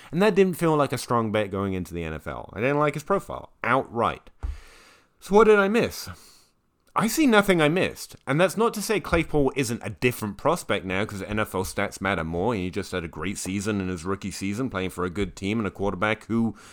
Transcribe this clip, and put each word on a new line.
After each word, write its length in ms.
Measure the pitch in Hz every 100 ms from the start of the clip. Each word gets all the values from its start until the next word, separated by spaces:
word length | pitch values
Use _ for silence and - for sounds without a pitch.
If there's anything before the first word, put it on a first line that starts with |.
| -
and 100 | 160
that 140 | 208 185
didn't 220 | 190 170
feel 180 | 170 151
like 180 | 139
a 40 | 123
strong 340 | - 120 113
bet 200 | 107 104
going 220 | 95 98
into 200 | 95 87
the 100 | 85
N 100 | 82
F 140 | 78 80
L. 220 | 64 -
I 60 | -
didn't 200 | 123 143
like 140 | 151
his 100 | 151
profile 480 | - 196 - - - _
outright. 640 | - 131 - 117 104 71 - - - - - - - - _ _
So 160 | - 202
what 100 | 220
did 140 | 208
I 80 | 196
miss? 420 | 226 120 - - 90 - - _ _ _ _ _ -
I 120 | 220
see 200 | 277 302
nothing 340 | 214 196 180
I 80 | 147
missed, 460 | 175 113 - - - -
and 160 | 139
that's 160 | 180 165
not 160 | 226
to 80 | 220
say 180 | 196 208
Claypool 520 | - 170 156 151 135 -
isn't 260 | 123 117
a 80 | 120
different 460 | 107 123 120 107 101
prospect 460 | 139 175 - 101
now, 220 | 90 92 107
'cause 160 | 101
N 180 | 90 107
F 140 | 104
L 100 | 95
stats 360 | 92 - 101 -
matter 240 | 95 95
more, 300 | 82 85 101
and 100 | 113
he 60 | 92
just 220 | 95 92
had 100 | 90
a 60 | 82
great 280 | 78 85 101
season 440 | - 98 101 104
in 80 | 92
his 160 | 90 85
rookie 260 | 98 101
season, 380 | - 98 101 131
playing 220 | 95 92
for 120 | -
a 60 | 90
good 260 | 85 95 -
team 240 | 98 113
and 80 | 101
a 40 |
quarterback 540 | - 101 95 107 110 -
who 280 | 113 113 101 -